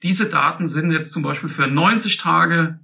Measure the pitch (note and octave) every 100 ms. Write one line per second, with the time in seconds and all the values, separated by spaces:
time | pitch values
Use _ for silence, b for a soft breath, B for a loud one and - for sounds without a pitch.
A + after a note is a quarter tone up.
0 | F3 F#3+ G#3 C#3+ D3 E3+ E3 D3 E3+ D#3+
1 | D#3 E3+ C#3+ - D#3 - C3+ C#3+ F#3 A3+
2 | G#3+ - E3+ E3 E3+ E3+ D#3+ -